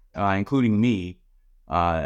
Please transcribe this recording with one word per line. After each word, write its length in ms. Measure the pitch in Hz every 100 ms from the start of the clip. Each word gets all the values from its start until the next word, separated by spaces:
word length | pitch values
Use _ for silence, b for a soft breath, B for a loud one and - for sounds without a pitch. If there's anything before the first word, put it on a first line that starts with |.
| _ -
uh, 200 | 98 98
including 420 | 98 139 120 104
me, 400 | 120 107 90 92 _ _ _ _ -
uh, 320 | 87 85 82